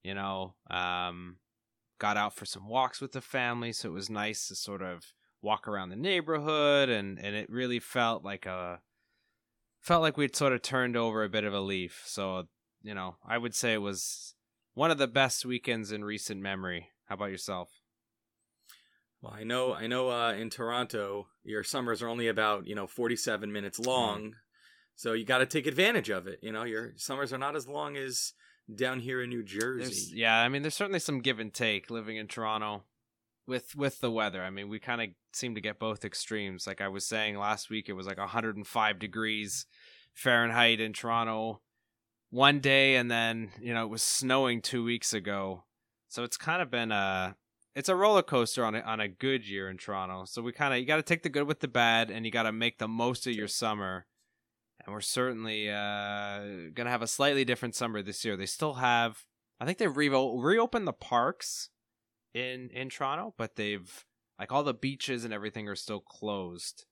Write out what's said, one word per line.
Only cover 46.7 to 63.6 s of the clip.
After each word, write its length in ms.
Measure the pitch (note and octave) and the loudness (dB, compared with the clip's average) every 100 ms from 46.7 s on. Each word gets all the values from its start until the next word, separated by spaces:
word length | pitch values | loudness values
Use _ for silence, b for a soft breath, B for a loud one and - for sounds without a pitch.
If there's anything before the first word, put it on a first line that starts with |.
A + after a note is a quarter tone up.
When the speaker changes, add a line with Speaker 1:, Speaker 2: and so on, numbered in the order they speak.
| A#2+ A2+ | 0 2
Speaker 1:
a, 460 | G#2 G2 F#2+ F#2 G2 _ _ _ | 2 2 2 -2 -6 _ _ _
it's 140 | C#3 C#3 | -4 0
a 60 | F#3 | 4
roller 280 | G#3 G3+ | 8 6
coaster 420 | - C3 A2+ - A2+ | 6 2 2 2 0
on 100 | G#2+ | 0
a, 40 | |
on 180 | - A2 | -2 -2
a 80 | G#2 | -2
good 400 | F2+ B2+ C3+ G2+ | -2 0 0 -2
year 220 | G2 F#2+ | -6 -6
in 80 | F#2+ | -8
Toronto. 480 | - G2 F#2 F#2 F#2 | -6 -4 -4 -8 -8
So 160 | - | -6
we 100 | A#2 | -6
kinda, 260 | A#2+ D3 B2+ | 0 2 2
you 80 | B2+ | 4
gotta 180 | D#3 | 2
take 200 | D3+ E3+ | 4 0
the 60 | E3+ | 2
good 180 | C#3+ C#3+ | 0 0
with 140 | D#3 | 0
the 60 | C#3 | 0
bad, 420 | A#2+ A#2 A2+ A2+ | 6 6 6 4
and 140 | A2+ A2+ | -2 -2
you 60 | |
gotta 200 | A#2 A2 | 2 2
make 280 | A2 A#2 - | 2 0 0
the 80 | A2 | -4
most 360 | A2+ A#2+ B2 B2+ | 2 0 0 -2
of 60 | |
your 140 | A2 G#2 | -2 -2
summer. 600 | - A2+ G#2 F#2+ F#2 - _ _ _ _ _ _ _ | -2 0 -2 -2 -6 -10 _ _ _ _ _ _ _
And 100 | - | -10
we're 80 | G#2 | -6
certainly, 680 | G#2+ B2+ B2+ A2+ A2 G#2+ G#2 | -2 0 0 -2 -4 -2 -2
uh, 1000 | G#2 G#2 G#2 G2+ G#2 G2+ G2+ G2+ F#2+ E2 | -2 -2 -4 -4 -4 -4 -6 -8 -10 -10
gonna 160 | D#2 A#2+ | -6 -2
have 120 | A#2+ | -2
a 60 | A2+ | -2
slightly 360 | - C#3+ C#3 B2+ | 2 4 4 2
different 300 | A#2+ A#2+ - | 0 -2 -4
summer 260 | A#2+ G#2+ | -2 -2
this 220 | G2 G2 A2+ | -6 -4 -4
year. 100 | G2 | -2
They 80 | G2 | -4
still 300 | - D#3 B2+ | -2 -2 2
have, 480 | B2+ A#2+ A#2 G#2+ - _ _ _ | 4 4 2 -2 -20 _ _ _
I 60 | C3 | -4
think 120 | F#3 | 2
they've 180 | G#3 C#3 | 2 4
re-, 120 | D3 | 4
reopened 800 | C3+ C3+ B2 C#3 A3 A#3+ A#3+ F#3 | 6 4 2 4 6 4 2 -2
the 60 | |
parks 760 | - - A#2+ B2+ - - - - _ _ _ _ _ _ | -4 2 4 4 0 -8 -8 -10 _ _ _ _ _ _
in, 360 | A2+ B2+ B2+ B2+ | -6 -6 -6 -8
in 180 | B2 C3 | -8 -8
Toronto, 440 | - C3+ D3+ G#3+ - | -4 -2 -2 -6 -6
but 180 | A2 | -8
they've, 480 | - | -2